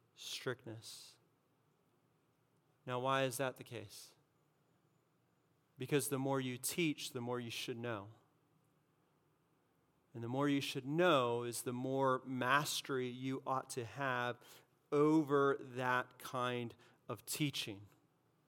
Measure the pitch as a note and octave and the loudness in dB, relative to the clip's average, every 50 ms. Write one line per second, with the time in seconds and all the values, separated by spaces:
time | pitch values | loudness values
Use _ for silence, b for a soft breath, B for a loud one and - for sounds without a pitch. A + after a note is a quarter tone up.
0 | _ _ _ - - - - - - C#3 B2 - - - A2 A2 - - - - | _ _ _ -16 -12 -10 -10 -6 -4 -6 -6 -6 -8 -12 -14 -14 -14 -16 -16 -16
1 | - - - _ _ _ _ _ _ _ _ _ _ _ _ _ _ _ _ _ | -18 -20 -20 _ _ _ _ _ _ _ _ _ _ _ _ _ _ _ _ _
2 | _ _ _ _ _ _ _ _ _ _ _ _ _ _ _ _ _ C3 B2+ B2 | _ _ _ _ _ _ _ _ _ _ _ _ _ _ _ _ _ -6 -4 -2
3 | B2 C3 C3+ C3+ C3+ C3 A#2+ A#2 C#3 C3 B2+ - B2+ - B2 G#2+ G2+ G#2 - - | 0 0 2 2 2 0 0 -2 -4 -4 -4 -6 -12 -12 -12 -12 -12 -12 -14 -18
4 | - - - _ _ _ _ _ _ _ _ _ _ _ _ _ _ _ _ _ | -18 -20 -20 _ _ _ _ _ _ _ _ _ _ _ _ _ _ _ _ _
5 | _ _ _ _ _ _ _ _ _ _ _ _ _ _ _ - C3 B2+ D3+ C#3+ | _ _ _ _ _ _ _ _ _ _ _ _ _ _ _ -12 -4 0 0 0
6 | A#2+ - D3 C3 C3+ C3+ C3+ C3+ C3 B2+ B2 A#2 - - - F3+ F3 D#3 C#3+ - | 2 0 -2 -2 0 0 0 0 0 -2 -4 -4 -4 -4 0 2 2 2 0 -2
7 | - - - B2+ A#2+ A#2+ B2 B2 B2 A#2 A2+ - - - B2+ A#2 A#2 A#2+ A2+ G2+ | -6 -8 -6 -6 -4 -4 -4 -4 -4 -6 -6 -6 -6 -6 -6 -4 -4 -4 -4 -4
8 | G2 G#2+ A2 - _ _ _ _ _ _ _ _ _ _ _ _ _ _ _ _ | -6 -10 -16 -20 _ _ _ _ _ _ _ _ _ _ _ _ _ _ _ _
9 | _ _ _ _ _ _ _ _ _ _ _ _ _ _ _ _ _ _ _ _ | _ _ _ _ _ _ _ _ _ _ _ _ _ _ _ _ _ _ _ _
10 | _ _ _ A#2 A#2 A#2 B2+ C3+ C#3+ D3 C#3+ C#3 C3+ - - C#3+ B2 C3+ D3 D#3+ | _ _ _ -10 -6 -4 -2 0 2 2 2 2 0 -2 -4 -6 -4 -2 2 4
11 | F3+ F3+ D#3+ C3+ B2 A#2+ A#2+ A#2+ A#2+ A#2+ A#2 - - B2+ B2 B2 B2+ C3 C3+ C3+ | 6 6 6 6 6 4 2 0 -2 -4 -6 -6 -4 -4 -4 -4 -2 -2 0 2
12 | C3+ C3 B2+ C3 B2+ B2+ C3+ B2+ B2 B2 C3+ C#3+ D3 - - - - - C#3 B2+ | 4 4 4 2 0 -4 -4 0 4 6 6 6 4 2 -2 -4 -4 -2 -2 -2
13 | B2+ B2 B2 B2+ B2+ C3 C3+ B2+ C3 B2+ C3 C3 C3 - - C3+ A#2 A2 - C3 | -2 -2 -4 -6 -4 -4 -4 -4 -2 -2 -2 -2 -2 -4 -6 -6 -6 -8 -6 -4
14 | C#3 C3+ B2+ B2 B2 A#2+ A#2+ - B B B B B B _ _ _ _ D3+ C#3+ | -2 0 0 0 0 -2 -2 -4 B B B B B B _ _ _ _ 4 6
15 | D3 D3+ D#3 D#3+ D3+ C3+ C#3+ C#3+ C#3 C#3 C3+ - C#3 C3 A#2+ B2 B2+ B2 B2 B2 | 6 8 8 6 6 6 4 4 6 4 4 0 -2 -8 -6 -2 0 2 2 2
16 | B2 - - - - - - B2+ B2 B2 B2 A#2+ A#2+ A2+ G#2+ b b b b b | 2 -2 -8 -16 -14 -6 -4 -2 0 0 0 -2 -4 -4 -8 b b b b b
17 | b - B2 G#2+ - - - - D#3 C#3 - - - B2+ G2+ G2 G#2 - - _ | b -10 -10 -10 -8 -8 -2 0 0 0 0 -2 -6 -6 -8 -12 -14 -18 -20 _
18 | _ _ _ _ _ _ _ _ _ | _ _ _ _ _ _ _ _ _